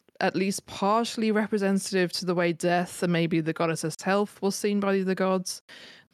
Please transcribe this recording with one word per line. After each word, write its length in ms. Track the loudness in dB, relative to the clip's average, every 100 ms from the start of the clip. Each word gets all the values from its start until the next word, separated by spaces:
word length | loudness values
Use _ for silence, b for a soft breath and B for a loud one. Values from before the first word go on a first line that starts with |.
| _ _
at 160 | -2 0
least 300 | 0 -2 -8
partially 680 | -2 2 2 0 0 2
representative 800 | 2 0 0 2 2 0 0 0
to 140 | 0 -2
the 100 | 0
way 160 | 0
death 500 | 0 2 2 0 -2
and 120 | 0
maybe 260 | 2 2 0
the 140 | 0
goddess 300 | -2 -2 -2
herself 580 | -4 -4 0 0 0 -2
was 160 | -4 -2
seen 240 | 0 0
by 160 | 2 0
the 180 | 0 0
gods. 460 | 2 0 -2 -10 -14 B B B B